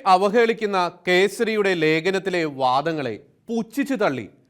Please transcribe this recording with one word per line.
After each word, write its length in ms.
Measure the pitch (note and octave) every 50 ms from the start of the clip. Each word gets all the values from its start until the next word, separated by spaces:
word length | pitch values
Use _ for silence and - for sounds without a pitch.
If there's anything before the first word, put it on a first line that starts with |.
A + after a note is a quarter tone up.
| - G3 F#3
അവഹേളിക്കുന്ന 640 | F#3 G3 G3+ G3 A#3+ A#3 A3+ A#3 - A3 G3+ G3+ F#3 F3 E3+ E3 - -
കേസരിയുടെ 640 | F3+ F3+ F3+ G3 G3 G3 - A#3 G#3 A3 G#3+ G3+ G3 F#3 E3+
ലേഖനത്തിലെ 600 | D#3 D#3 D#3+ D#3+ D#3+ F#3+ F#3+ F#3+ - F#3+ F3+ F3 D#3+ D3+ C#3 C3
വാദങ്ങളെ 560 | C3+ B2+ B2+ C#3 C#3+ E3 D#3+ D3+ C3+ A#2+ G#2+ G2 - _ _ _ _
പുച്ഛിച്ചു 480 | - A#3 A3+ A3 A3+ - C#4 C4 C#4+ C4+ F#3+
തള്ളി 220 | G#3 E3 C3+ A#2+ G#2 - _ _ _